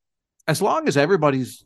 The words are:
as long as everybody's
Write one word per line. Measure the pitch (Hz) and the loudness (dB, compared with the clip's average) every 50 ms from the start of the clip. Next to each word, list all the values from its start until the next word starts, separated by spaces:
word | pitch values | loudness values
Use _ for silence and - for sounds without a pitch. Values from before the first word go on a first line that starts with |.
| _ _ _ _ _ _ _ _ _ - | _ _ _ _ _ _ _ _ _ -4
as | 151 - 190 | -2 -2 0
long | 220 269 320 320 262 | -2 -2 0 -2 0
as | 139 143 | 2 2
everybody's | 143 160 196 175 151 147 131 131 127 104 - - _ | 2 2 2 2 2 0 0 0 -4 -6 -10 -18 _